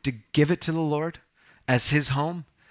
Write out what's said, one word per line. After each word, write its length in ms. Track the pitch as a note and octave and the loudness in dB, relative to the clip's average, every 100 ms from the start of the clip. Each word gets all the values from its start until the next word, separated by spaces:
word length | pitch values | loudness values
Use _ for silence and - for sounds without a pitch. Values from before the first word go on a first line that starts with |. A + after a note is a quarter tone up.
to 100 | C#3 A#2 - | -6 -8 -4
give 200 | - D3 | 2 2
it 100 | F3 | 2
to 100 | - | -2
the 80 | D#3+ | -2
Lord 400 | D#3 D3 D#3+ - _ _ _ _ - | -2 -2 -4 -10 _ _ _ _ 0
as 220 | B2+ - | 2 2
his 200 | D3 C#3+ | 0 2
home, 360 | C3+ D3+ F3 D3 _ _ | -2 -2 -4 -12 _ _